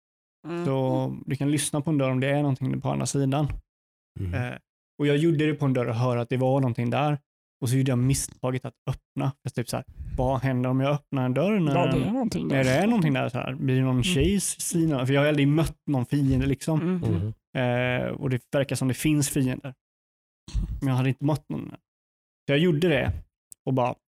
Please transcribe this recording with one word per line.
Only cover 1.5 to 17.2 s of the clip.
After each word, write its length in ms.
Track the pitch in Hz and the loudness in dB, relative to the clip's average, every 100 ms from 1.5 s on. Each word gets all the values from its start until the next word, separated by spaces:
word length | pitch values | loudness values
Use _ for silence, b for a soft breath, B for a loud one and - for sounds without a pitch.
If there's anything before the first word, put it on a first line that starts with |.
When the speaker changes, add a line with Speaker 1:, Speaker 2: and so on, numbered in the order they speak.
Speaker 2:
lyssna 300 | 147 - 151 | 0 -2 -4
på 80 | 143 | -2
en 80 | 151 | 0
dörr 140 | 131 | 0
om 80 | 127 | 0
det 80 | 135 | 0
är 120 | 143 | 0
någonting 400 | 143 131 131 131 | 0 -2 -4 -4
på 80 | 135 | -4
andra 160 | 139 131 | -4 -2
sidan. 420 | 143 135 135 143 - - _ _ _ _ - | 0 0 0 -2 -6 -14 _ _ _ _ -8
Speaker 3:
Mhm. 140 | 92 | -6
Speaker 2:
Eh, 240 | 107 123 127 _ _ _ - | -4 -6 -8 _ _ _ -2
och 80 | 147 | 2
jag 100 | 143 | 2
gjorde 280 | 165 151 151 | 2 2 0
det 80 | |
på 120 | 143 139 | 0 0
en 80 | |
dörr 140 | 127 123 | 0 0
och 80 | 113 | 0
hörde 260 | 127 120 | 0 0
att 80 | 120 | 0
det 80 | 127 | 0
var 220 | 131 135 | 2 2
någonting 280 | 131 117 120 | 2 0 0
där. 280 | 120 147 147 _ _ _ - | 0 0 -2 _ _ _ -6
Och 80 | 127 | 0
så 60 | 131 | 2
gjorde 160 | 135 | 2
jag 80 | 123 | 2
misstaget 680 | 127 139 - - 127 127 127 | 2 0 -2 -6 -4 -4 -6
att 80 | - - | -12 -8
öppna. 420 | - _ - 135 - | -8 _ -6 -6 -4
För 60 | - | -8
typ 200 | - 120 | -6 -6
så 60 | 123 | -6
här, 80 | - - - - | -8 -14 -8 -2
vad 240 | 127 131 | 0 0
händer 280 | 135 127 127 | 0 0 0
om 100 | 131 | 0
jag 120 | 135 | 0
öppnar 340 | 147 - 139 127 | -2 -2 -2 0
en 80 | |
dörr 260 | 127 175 214 | 0 2 2
när 160 | 156 135 | 2 2
Speaker 1:
Ja, 100 | 139 | 2
det 60 | 131 | 0
Speaker 2:
den 40 | 131 | 0
Speaker 1:
är 20 | |
någonting 360 | 247 214 175 - | -2 -2 -2 -2
där. 80 | 139 | 2
Speaker 2:
när 80 | |
det 60 | 131 135 | 2 2
är 100 | 202 | 2
någonting 260 | 233 156 | 2 2
där 160 | 131 123 | 2 0
så 80 | 123 | -4
här? 180 | - 131 | -6 -4
Blir 200 | 139 131 | 0 2
det 60 | |
någon 100 | 131 | 2
Speaker 1:
Mm. 120 | 127 | 2
Speaker 2:
chase 560 | 147 156 165 202 - - | 2 2 2 2 -2 -6
scene? 460 | - 170 160 139 127 | -2 0 2 2 2
För 80 | |
jag 80 | 139 | 4
har 60 | 147 | 4
aldrig 200 | 147 139 | 4 4
mött 300 | 147 151 - - | 4 0 -2 -2
någon 180 | 139 120 | -2 0
fiende 400 | 143 139 131 135 | 0 2 2 2
liksom. 360 | 139 - 156 | 0 0 0
Speaker 1:
Mm. 220 | 160 185 | 0 0
Speaker 3:
Mm. 300 | 151 98 | 0 0